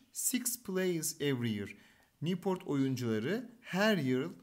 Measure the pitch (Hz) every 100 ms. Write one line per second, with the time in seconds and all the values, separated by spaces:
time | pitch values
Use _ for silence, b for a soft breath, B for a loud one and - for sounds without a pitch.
0 | - - - 247 - - - 185 185 165
1 | - - 143 127 120 104 98 B B B
2 | B _ 143 185 196 185 - 143 135 123
3 | 120 110 123 220 - - - 180 220 190
4 | 131 127 165 190